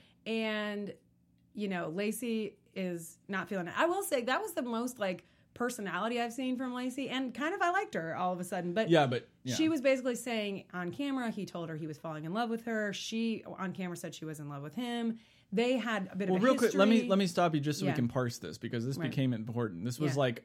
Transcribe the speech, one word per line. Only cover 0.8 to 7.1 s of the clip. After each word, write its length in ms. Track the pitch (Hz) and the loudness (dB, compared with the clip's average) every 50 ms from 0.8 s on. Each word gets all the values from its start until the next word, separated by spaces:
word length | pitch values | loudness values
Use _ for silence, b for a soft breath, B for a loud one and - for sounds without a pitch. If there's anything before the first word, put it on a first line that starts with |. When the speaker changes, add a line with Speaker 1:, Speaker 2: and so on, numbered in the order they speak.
| 202 196 - - _ _ _ _ _ _ _ _ _ _ - | -6 -8 -10 -12 _ _ _ _ _ _ _ _ _ _ -8
Speaker 1:
you 140 | - 208 196 | -6 -4 -2
know, 200 | 190 175 170 160 | -2 -2 -2 -2
Lacey 680 | 156 190 208 214 220 220 254 233 226 220 214 - - - _ _ - | -2 -2 -2 -2 -2 -2 -2 -2 -2 -2 -2 -4 -6 -12 _ _ -8
is 440 | 190 190 180 175 170 165 - - - _ - | -6 -4 -4 -4 -6 -8 -10 -16 -16 _ -6
not 200 | 196 190 170 - | -4 -4 -4 -4
feeling 200 | 208 190 175 170 | -4 -4 -4 -2
it. 60 | - 208 | 0 2
I 80 | 285 | 4
will 160 | 339 349 392 392 | 4 4 2 0
say 200 | - 302 262 226 | 0 0 0 2
that 200 | 233 254 330 440 | 2 0 0 0
was 100 | 427 - | -2 -4
the 80 | 330 269 | -4 -2
most, 360 | 247 233 226 240 254 247 - | -2 -2 -2 -2 -2 -2 -2
like, 260 | 208 190 185 180 - b b b b b - | -2 -2 -2 -4 -8 b b b b b -6
personality 640 | - 240 247 240 - 208 185 160 180 202 226 240 240 | -4 -2 -2 -2 -4 -4 -4 -2 0 0 0 0 0
I've 120 | 233 233 226 | -2 -2 -2
seen 240 | 277 262 254 254 | -2 -2 -2 0
from 180 | 240 262 247 247 | -2 -2 -4 -4
Lacey, 340 | 247 247 254 254 269 277 | -4 -4 -4 -4 -4 -4
and 240 | - | -4